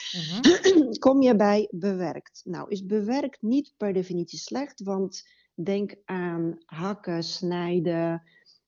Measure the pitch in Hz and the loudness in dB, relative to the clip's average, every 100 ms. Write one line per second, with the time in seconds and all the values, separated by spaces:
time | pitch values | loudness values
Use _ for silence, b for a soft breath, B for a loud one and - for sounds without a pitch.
0 | B 185 156 185 277 370 381 359 254 220 | B -8 -6 4 6 6 6 6 4 2
1 | 262 269 254 214 208 208 208 175 202 185 | 4 6 6 6 4 2 0 -4 -2 -2
2 | 170 - - - - 160 - 196 190 214 | -4 -6 -14 -18 -10 -10 -6 -8 -2 -2
3 | 202 262 277 - 214 269 302 _ 208 185 | 0 -2 -4 -6 0 0 -2 _ -2 -2
4 | 180 175 170 156 - 226 285 - 196 190 | -2 -4 -6 -10 -8 -8 -8 -8 -6 -4
5 | 190 - b b b - 170 202 202 - | -4 -6 b b b -8 -4 -2 -4 -8
6 | - 185 175 170 165 165 _ 156 190 208 | -8 -6 -4 -2 -4 -6 _ -8 -6 -6
7 | - 165 160 - 180 175 175 175 170 165 | -6 -4 -6 -6 -4 -4 -2 0 0 0
8 | 170 165 b b b b | -2 -4 b b b b